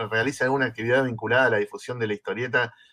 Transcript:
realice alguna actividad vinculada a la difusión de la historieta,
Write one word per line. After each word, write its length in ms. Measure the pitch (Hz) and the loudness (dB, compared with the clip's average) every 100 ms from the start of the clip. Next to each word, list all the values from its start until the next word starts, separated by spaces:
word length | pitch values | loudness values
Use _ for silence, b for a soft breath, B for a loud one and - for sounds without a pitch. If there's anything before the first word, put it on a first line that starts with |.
| 110 | -2
realice 320 | 110 127 139 | 0 0 0
alguna 220 | 131 135 123 | 0 0 -2
actividad 400 | 113 117 131 131 | -2 2 2 2
vinculada 400 | 113 139 127 127 | -2 0 4 4
a 40 | |
la 60 | 107 | 2
difusión 400 | 104 - - 123 | 0 -6 -10 -4
de 80 | 107 | -4
la 60 | |
historieta, 600 | 101 - 113 127 123 117 b b | -4 -6 -6 -2 -2 -2 b b